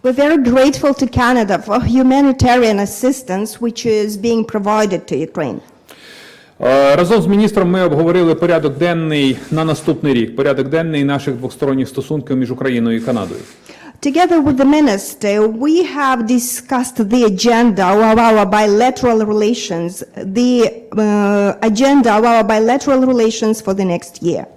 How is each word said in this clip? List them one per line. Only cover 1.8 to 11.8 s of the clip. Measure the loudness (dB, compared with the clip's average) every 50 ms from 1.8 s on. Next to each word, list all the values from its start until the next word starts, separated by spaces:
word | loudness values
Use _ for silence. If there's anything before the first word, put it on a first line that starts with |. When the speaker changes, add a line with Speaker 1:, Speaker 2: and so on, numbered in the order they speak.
Speaker 1:
humanitarian | 0 0 2 2 4 4 4 4 4 2 2 2 2 2 4 4 4 2 2 0
assistance | -2 -4 -6 -2 -2 -2 -2 -2 -6 -8 -6 -6 -6 -8 -8 -6
which | -6 -6 -6 -4 -2
is | -2 0 0 -2 -4 -6
being | -4 -2 -2 0 0 -2
provided | -4 -6 -4 -2 0 0 0 0 -2 -2 -6 -6 -6
to | -6
Ukraine. | -6 -6 -6 -6 -6 -6 -6 -8 -10 -14 -18 -20 _ _ -20 -20 -20 -20 -20 -20 -20 -20 -20 -20 -20 -20 _ _ _
Speaker 2:
Е, | 0 2 4 4 4 4 4
разом | 2 2 2 2 2
з | 2
міністром | 2 2 2 2 2 2 0 0 0
ми | 0 0 0
обговорили | 0 2 2 2 2 2 2 2 2 2
порядок | 2 2 0 0 2 0 -2 -2 0
денний | -2 -2 0 -2 -2 -2 0 0 0 0 0 -2 -6 -6
на | -4 -2 -2
наступний | -2 -2 -2 -2 -4 -2 -2 0 0 0
рік, | 0 0 -2 -4
порядок | -2 -2 0 0 0 -2 -2
денний | -2 -2 -2 -2 -2 -2 -2
наших | -2 -2 -2 -4 -6 -6
двосторонніх | -6 -8 -12 -6 -4 -2 -2 0 -2